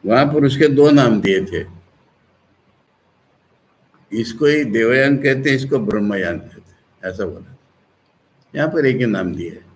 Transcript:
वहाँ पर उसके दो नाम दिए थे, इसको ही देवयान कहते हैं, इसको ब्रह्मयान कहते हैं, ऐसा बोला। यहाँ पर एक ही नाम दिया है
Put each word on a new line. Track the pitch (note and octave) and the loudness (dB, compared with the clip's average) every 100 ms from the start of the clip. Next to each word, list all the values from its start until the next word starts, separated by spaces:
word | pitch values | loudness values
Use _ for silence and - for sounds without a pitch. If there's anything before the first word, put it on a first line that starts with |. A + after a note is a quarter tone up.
| F#2+ | 2
वहाँ | A#2 C#3+ | 2 2
पर | D3 | 2
उसके | C#3 C3 D3+ | 0 2 2
दो | C#3 D3 | 4 6
नाम | C#3+ B2 G#2+ | 6 4 2
दिए | F#2 F#2+ | 0 -2
थे, | F#2+ E2 - - _ _ _ _ _ _ _ _ _ _ _ _ _ _ _ _ _ _ _ _ _ _ _ | -2 -8 -10 -18 _ _ _ _ _ _ _ _ _ _ _ _ _ _ _ _ _ _ _ _ _ _ _
इसको | A2 A2+ - D3 | -8 -6 0 0
ही | D3+ | 2
देवयान | C3+ A2+ A2+ B2+ C#3 C#3 | 0 0 2 2 2 2
कहते | C#3+ C3+ C#3+ | 0 0 0
हैं, | C3+ | -2
इसको | C3+ C3+ | -2 -4
ब्रह्मयान | G#2 G#2 G#2 G2 F2+ E2+ | -2 -4 -4 -4 -6 -8
कहते | - - _ | -12 -20 _
हैं, | _ _ _ F#2 | _ _ _ -14
ऐसा | F#2+ | -8
बोला। | F#2 - F#2 - _ _ _ _ _ _ _ _ _ | -10 -10 -20 -20 _ _ _ _ _ _ _ _ _
यहाँ | C#3+ D#3 | -6 -4
पर | E3 C3+ | 0 0
एक | C3 | 0
ही | A#2+ | -2
नाम | G2 F2+ | -2 -4
दिया | D#2 E2 | -8 -12
है | - - | -14 -20